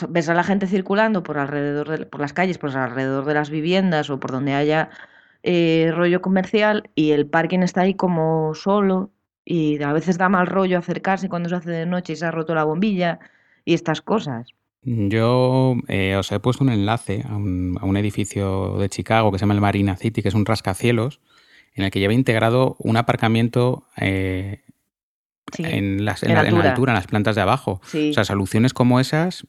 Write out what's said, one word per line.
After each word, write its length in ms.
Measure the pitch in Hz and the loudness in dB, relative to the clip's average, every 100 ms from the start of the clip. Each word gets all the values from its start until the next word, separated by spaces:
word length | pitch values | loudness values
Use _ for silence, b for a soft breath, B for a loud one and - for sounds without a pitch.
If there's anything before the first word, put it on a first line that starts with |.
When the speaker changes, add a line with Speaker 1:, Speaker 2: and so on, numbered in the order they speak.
| 143 | -4
Speaker 1:
ves 180 | 170 156 | -2 0
a 60 | |
la 100 | 170 | 0
gente 240 | 180 196 190 | 0 0 0
circulando 560 | 190 185 196 220 190 | -2 0 0 0 0
por 140 | 160 147 | -4 -4
alrededor 500 | 139 143 147 147 147 156 | -4 -4 -2 -4 -4 -6
de, 80 | - | -8
por 140 | 143 | -8
las 140 | 143 | -6
calles, 240 | 175 185 170 | -2 -2 -2
pues 180 | 147 131 | -4 -4
alrededor 480 | 123 123 135 135 | -4 -4 -2 -2
de 100 | 143 147 | -2 -2
las 140 | 147 | -2
viviendas 600 | 156 160 190 190 156 147 | -4 0 2 2 0 -2
o 100 | 139 | -6
por 120 | 139 | -6
donde 220 | 127 139 | -4 -2
haya, 360 | 139 151 156 - B B B B B | 0 2 0 -2 B B B B B
eh, 500 | - 175 165 165 165 170 | 0 2 4 4 2 2
rollo 260 | 175 180 | 2 2
comercial 680 | 185 190 185 214 214 214 - - | 2 0 0 2 2 0 -2 0
y 160 | 151 | 2
el 160 | 147 143 | 2 2
parking 320 | 165 165 185 | 0 2 2
está 220 | 180 185 | 2 2
ahí 120 | 185 | 0
como 600 | 190 185 165 160 160 156 156 | 2 0 0 0 0 -2 -2
solo 560 | 196 208 196 185 196 _ _ _ - | 0 2 2 0 -2 _ _ _ -4
y 360 | 170 151 147 | 0 0 0
a 120 | 143 | 0
veces 240 | 156 160 175 | 0 0 0
da 100 | 190 | 2
mal 200 | 185 175 | 2 2
rollo 300 | 190 185 180 | 0 2 0
acercarse 520 | 175 160 190 190 190 | -2 -4 -2 -2 -2
cuando 180 | 170 170 | -4 -4
se 80 | 180 | -4
hace 140 | 170 | -4
de 160 | 165 165 | -6 -4
noche 280 | 180 180 | -4 -6
y 20 | 151 | -6
se 80 | 165 | -6
ha 60 | |
roto 220 | 165 160 160 | -4 -2 0
la 100 | 156 | 0
bombilla 540 | 160 214 185 175 160 b b b b | 0 0 0 -2 -4 b b b b
y 100 | - 165 | -2 0
estas 260 | 170 156 | 0 -4
cosas. 460 | - 214 151 117 123 _ _ _ | -2 -2 -2 -8 -12 _ _ _
Speaker 2:
Yo, 960 | 127 113 101 110 113 127 127 131 131 120 - | -4 -2 0 2 2 4 2 2 2 0 -2
eh, 280 | 98 95 98 | -2 0 0
os 160 | - | -2
he 80 | 101 | -2
puesto 240 | 123 120 | 0 0
un 60 | 135 | 2
enlace 540 | 110 101 113 - 98 123 | 2 0 -2 -4 -6 -6
a 80 | 104 | -6
un, 400 | 101 90 90 90 | -4 -2 -2 -2
a 60 | 95 | -2
un 120 | 101 | 0
edificio 800 | 104 113 101 104 98 95 95 98 | 0 -4 -4 -4 -2 -2 -2 -2
de 120 | 98 | -2
Chicago 420 | - 95 113 107 | -4 0 2 2
que 80 | 95 | 0
se 40 | |
llama 120 | 104 104 | 0 2
el 60 | |
Marina 340 | 101 101 98 95 | 2 2 0 -2
City, 260 | 117 113 | -4 -2
que 60 | 101 | -2
es 80 | 113 | 0
un 100 | 101 | 0
rascacielos, 760 | 110 98 95 120 120 123 - b b b b b | -2 -4 -2 0 0 -2 -6 b b b b b
en 120 | - 98 | -4 -2
el 60 | |
que 80 | 101 | 0
lleva 140 | 98 | 2
integrado 600 | 120 131 110 113 123 131 - | 2 2 2 2 2 0 0
un 180 | 110 113 | 0 2
aparcamiento, 880 | 120 120 113 113 117 123 123 127 - - | 2 2 2 2 2 2 0 0 -8 -4
eh, 640 | 101 95 95 92 98 101 - _ _ _ _ _ _ _ - | -2 0 -2 -2 -6 -10 -16 _ _ _ _ _ _ _ -12
Speaker 1:
Sí, 100 | - | -8
Speaker 2:
en 420 | 160 - 98 98 104 | -4 -2 0 -2 -2
las, 180 | 101 | -2
en 80 | - | 2
Speaker 1:
en 40 | - | 2
Speaker 2:
la, 60 | |
en 40 | - | 4
la 40 | |
Speaker 1:
altura. 200 | - 139 | 4 4
Speaker 2:
altura, 200 | 127 131 | 2 2
en 20 | 107 | 0
las 120 | 90 | 0
plantas 280 | 107 107 107 | 0 2 2
de 60 | |
abajo. 380 | 95 117 - 95 - | 2 0 -2 -6 -4
Speaker 1:
Sí. 240 | 160 151 | -2 0
Speaker 2:
O 40 | |
sea, 120 | 143 98 | 0 0
soluciones 480 | 101 95 110 127 | 0 0 2 2
como 260 | - 123 123 | 4 4 4
esas 460 | 131 151 175 - | 2 0 0 -4